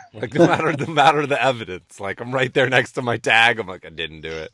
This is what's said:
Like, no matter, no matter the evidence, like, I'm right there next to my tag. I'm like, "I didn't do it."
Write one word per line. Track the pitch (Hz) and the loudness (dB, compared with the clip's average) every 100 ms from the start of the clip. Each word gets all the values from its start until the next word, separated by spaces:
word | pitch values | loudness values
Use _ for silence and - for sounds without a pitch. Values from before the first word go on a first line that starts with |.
| 762 | -16
Like, | 107 127 | -12 -6
no | 151 170 | 2 2
matter, | 170 160 | 2 -2
no | 147 135 | -4 -4
matter | 151 135 147 143 | 2 4 4 0
the | 135 | 0
evidence, | 127 120 98 90 - - | 0 -2 -6 -12 -14 -12
like, | 98 95 | -10 -8
I'm | 120 | -6
right | 131 131 | -4 -2
there | 143 127 | 0 2
next | 131 123 | 2 0
to | - | -4
my | 123 113 | -4 -2
tag. | - 113 117 113 | 2 6 6 4
I'm | 95 | -4
like, | 90 82 | -10 -12
"I | |
didn't | 80 80 78 | -10 -10 -10
do | 78 | -10
it." | 80 80 | -10 -12